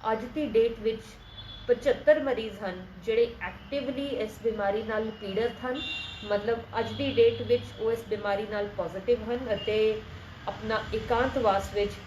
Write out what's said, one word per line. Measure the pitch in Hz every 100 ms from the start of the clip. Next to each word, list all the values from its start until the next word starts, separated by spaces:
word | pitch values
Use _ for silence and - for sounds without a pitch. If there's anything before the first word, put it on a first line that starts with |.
| 220
ਅੱਜ | 226 240
ਦੀ | 311 285
ਡੇਟ | 220 233 233
ਵਿੱਚ | 214 220 - - - - - - -
ਪਚੱਤਰ | 240 285 240 - 302
ਮਰੀਜ਼ | 269 247 220 202
ਹਨ | 202 180 185 -
ਜਿਹੜੇ | - 226 233 -
ਐਕਟਿਵਲੀ | 180 - - 277 254 269 277
ਇਸ | 240 214 -
ਬਿਮਾਰੀ | 226 214 196 214
ਨਾਲ | 214 214 220 214
ਪੀੜਤ | 208 190 233 233 254
ਹਨ, | 269 339 - - -
ਮਤਲਬ | 208 202 214 233 - 220
ਅੱਜ | 226
ਦੀ | 214 277
ਡੇਟ | 233 233 233
ਵਿੱਚ | 240 240 - -
ਉਹ | 220
ਇਸ | 226 -
ਬਿਮਾਰੀ | 208 208 202 214
ਨਾਲ | 208 202 196
ਪੋਜ਼ਿਟਿਵ | 165 185 190 240 220
ਹਨ | 240 254
ਅਤੇ | 202 - 214 220 214 - - - - -
ਆਪਣਾ | - 214 220 -
ਇਕਾਂਤਵਾਸ | 214 - 240 262 269 220 196 -
ਵਿੱਚ | 208 202 -